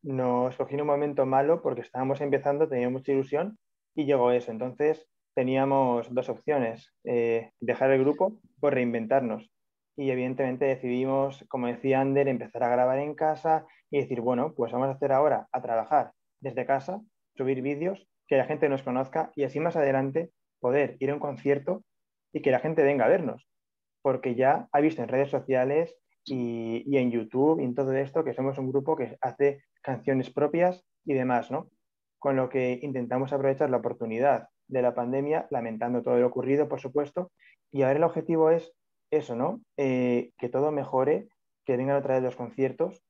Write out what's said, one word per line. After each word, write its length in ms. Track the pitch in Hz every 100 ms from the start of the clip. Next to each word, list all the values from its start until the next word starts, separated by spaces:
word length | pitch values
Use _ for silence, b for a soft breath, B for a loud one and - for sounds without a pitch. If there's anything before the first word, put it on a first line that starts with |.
Nos 540 | 143 131 127 123 127 131
cogió 200 | 131 139
en 60 |
un 60 | 147
momento 380 | 143 147 143 131
malo 360 | 135 143 170
porque 200 | 147 123
estábamos 400 | 117 123 131 139
empezando, 480 | 143 135 139 143 156
teníamos 320 | 131 123 131
mucha 100 | 135
ilusión 460 | 135 135 143 185 220 _ _ _ -
y 100 | 143
llegó 260 | 139 123
eso. 200 | 123 120
Entonces 540 | 110 123 127 147 156 - _ _
teníamos 800 | - 127 131 135 135 131 120 113
dos 160 | 120 131
opciones, 640 | 117 - 147 117 113 - _
eh, 480 | - 120 117 113 113 _
dejar 320 | 117 117 135
el 100 | 135
grupo 360 | 131 147 190 214 _ _
o 80 | 147
reinventarnos. 840 | 135 123 117 110 135 123 110 - _ _ _ _ -
Y 120 | 135
evidentemente 560 | 127 127 127 135 127 139
decidimos, 800 | 131 127 123 131 135 139 135 -
como 180 | 135 120
decía 320 | 117 135 131
Ander, 300 | 135 135 139
empezar 340 | 127 - 117
a 60 | 120
grabar 300 | 123 127 131
en 140 | 147
casa 520 | 151 156 156 165 156 156 B _
y 100 | 143
decir, 220 | 131 120
"Bueno, 320 | 117 123 147
pues 180 | - 117
vamos 160 | 120 135
a 40 |
hacer 200 | 135 139
ahora, 380 | 135 151 120 -
a 100 | 131
trabajar 520 | 123 113 110 151 120 _ _ _
desde 260 | 135 120 123
casa, 360 | 135 135 190 214 _ _ _
subir 260 | 131 131
vídeos, 460 | 131 143 175 196 _ _ _
que 100 | 139
la 80 | 123
gente 240 | 151 147
nos 140 | 135
conozca 480 | 135 123 135 160 - -
y 80 |
así 160 | 135 143
más 160 | 165 165
adelante 560 | 139 135 135 143 170 _ _ _
poder 360 | 123 135 135 -
ir 120 | 135
a 20 |
un 60 | 143
concierto 640 | 147 127 139 139 139 196 _ _ _ _ _
y 100 | 151
que 100 | 147
la 80 | 127
gente 240 | 151 160
venga 220 | 139 143 117
a 40 |
vernos". 380 | 185 147 120 _ _ _ _ _ _
Porque 340 | 143 123 131 120
ya 340 | 131 156 -
ha 80 | 147
visto 220 | 151 156
en 80 | 113
redes 200 | 127 139
sociales 680 | 139 127 131 131 143 165 - _ _ -
y, 580 | 135 120 117 113 117 139
y 120 | 139
en 120 | 123
YouTube 480 | 117 110 127 143 165
y 60 | 131
en 100 | 123
todo 160 | 135
esto 300 | 135 139 160
que 100 | 156
somos 240 | 120 131 135
un 120 | 131
grupo 240 | 135 139 156
que 220 | 117 -
hace 420 | 127 - 143 139 _ _
canciones 500 | - 123 123 131 127
propias 540 | - 147 160 175 180 _ _
y 100 | -
demás, 380 | 135 127 120 117
¿no? 180 | 135 - _ _ _ _ _
Con 200 | 143 135
lo 100 | 127
que 320 | 135 127 123
intentamos 520 | 147 127 120 123 135
aprovechar 360 | 139 135 135 147
la 60 | 127
oportunidad 720 | 113 120 113 113 139 120 - _ _
de 120 | 131
la 140 | 123 123
pandemia, 520 | 120 135 143 156 -
lamentando 520 | 131 117 110 120 123
todo 160 | 120 123
lo 100 | 123
ocurrido, 420 | 127 123 139 147
por 100 | 143
supuesto, 540 | 135 139 143 - 180 _ b b _
y 120 | 139
ahora 160 | 131 139
el 60 | 165
objetivo 440 | 165 160 165 160
es 220 | 165 165 _ _ _ _
eso, 240 | 156 143 117
¿no? 240 | 143 226 _ -
Eh, 560 | 139 127 123 120 - _
que 100 | 123
todo 240 | 127 147
mejore, 560 | 151 135 131 131 170 202 _ _ _ -
que 100 | 123
vengan 220 | 131 139
otra 160 | 135
vez 100 | 131
los 140 | 127 -
conciertos 640 | 120 - 131 - 170 -